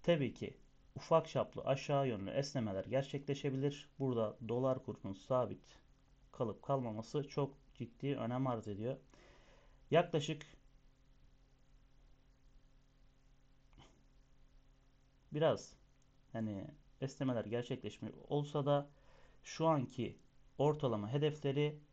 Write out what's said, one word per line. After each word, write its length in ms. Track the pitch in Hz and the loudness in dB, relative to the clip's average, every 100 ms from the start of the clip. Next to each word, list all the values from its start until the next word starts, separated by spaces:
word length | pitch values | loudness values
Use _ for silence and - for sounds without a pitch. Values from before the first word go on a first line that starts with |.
Tabii 320 | - 165 123 | 4 4 2
ki 220 | - - - - - - - | -2 -8 -8 -20 -20 -14 -14
ufak 320 | - 165 165 | 4 4 4
çaplı 360 | 135 107 - | -2 -2 -2
aşağı 440 | - 139 - 139 135 | 0 0 2 2 2
yönlü 220 | 107 98 | 0 -2
esnemeler 540 | - 143 135 110 95 | -2 -2 -2 -2 -2
gerçekleşebilir. 1040 | 95 127 139 143 143 143 147 131 143 143 - - | 0 -2 0 -6 -4 -2 -2 0 0 -2 -16 -2
Burada 380 | 135 117 107 - 110 | 0 2 0 -2 -2
dolar 360 | 120 131 127 | 0 2 0
kurunun 300 | - - 98 | -4 -8 -8
sabit 640 | 95 - 127 110 98 - - - - _ - - | -10 0 0 2 -4 -14 -20 -20 -20 _ -20 -20
kalıp 300 | - 117 98 | -4 -4 -4
kalmaması 640 | - 139 117 117 113 151 143 | -2 -2 -2 -6 -4 -4 -2
çok 260 | - 139 - - | -2 -4 -6 -20
ciddi 420 | - 117 - 139 135 | -12 -12 -6 -4 -2
önem 300 | 113 123 131 | -2 0 0
arz 220 | 117 107 | 0 -4
ediyor. 280 | 101 113 143 - - - - - - - - - | -4 -4 -6 -12 -20 -20 -20 -20 -20 -20 -20 4
Yaklaşık 560 | 156 175 156 151 151 - - - - - - - - - - - - - - - - - - - - - - - - - - - - - - - - - - - - - - - - - - - - - - - - - | 4 6 0 -2 -6 -10 -20 -20 -20 -20 -20 -20 -20 -20 -20 -20 -20 -20 -20 -20 -20 -20 -20 -20 -20 -20 -20 -20 -20 -20 -20 -20 -20 -20 -20 -20 -20 -20 -20 -20 -20 -20 -20 -20 -20 -20 -20 -20 -20 -20 -20 -20 -20 -6
biraz, 400 | 151 156 104 - - - - - - - | 2 4 4 -2 -20 -20 -20 -20 -20 -8
hani, 340 | 113 110 98 92 - - - | -4 -2 -4 -8 -14 -20 -8
esnemeler 440 | 139 - 135 120 | -6 -2 0 0
gerçekleşmiş 680 | 101 117 123 131 107 - 107 - - | 0 -4 -2 -6 -6 -8 -10 -10 -4
olsa 380 | 147 147 147 139 | -2 0 0 2
da 220 | 143 143 - - - - - | 2 0 -14 -20 -20 -20 -20
şu 240 | - - 160 | -14 0 4
anki 500 | 151 120 - 107 - - - - - | 4 2 -2 -4 -6 -20 -20 -18 2
ortalama 540 | 143 151 135 110 104 | 2 4 0 0 0
hedefleri 680 | 143 147 147 139 139 147 147 - | 2 2 2 0 2 0 -2 -16